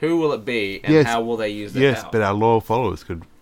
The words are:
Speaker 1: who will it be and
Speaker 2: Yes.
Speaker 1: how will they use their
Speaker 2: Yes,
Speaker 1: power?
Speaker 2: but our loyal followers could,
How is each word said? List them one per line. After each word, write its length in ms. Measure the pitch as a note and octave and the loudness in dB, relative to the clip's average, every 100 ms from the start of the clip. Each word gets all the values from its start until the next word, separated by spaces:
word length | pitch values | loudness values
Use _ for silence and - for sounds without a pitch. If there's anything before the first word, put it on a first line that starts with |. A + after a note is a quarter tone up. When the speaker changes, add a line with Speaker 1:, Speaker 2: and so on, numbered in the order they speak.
Speaker 1:
who 160 | D#3 E3+ | -2 0
will 160 | D#3 | 0
it 100 | B2+ | -2
be 380 | G#2+ A#2+ G2 G2 | -4 -4 -4 -4
and 100 | - | 2
Speaker 2:
Yes. 120 | D#3 B2 | 4 4
Speaker 1:
how 140 | A#2 | 0
will 160 | A#2 A2+ | -2 -2
they 120 | G#2+ | -4
use 220 | G#2 G#2 | -4 -8
their 120 | C3 | 2
Speaker 2:
Yes, 180 | C#3 B2 | 2 2
Speaker 1:
power? 80 | G2 | -2
Speaker 2:
but 100 | A2+ | 0
our 120 | G2+ | 0
loyal 260 | G2+ A2+ A2+ | 2 2 2
followers 460 | - A2+ A#2 F2 - | 2 -2 0 -6 -10
could, 180 | E2+ - _ | -12 -12 _